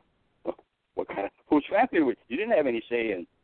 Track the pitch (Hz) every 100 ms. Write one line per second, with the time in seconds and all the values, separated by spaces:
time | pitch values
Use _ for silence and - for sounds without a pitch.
0 | - _ _ _ - - _ _ _ -
1 | - - 101 - _ 147 - 196 254 196
2 | 139 107 _ 131 220 202 143 117 - 120
3 | 113 92 85 _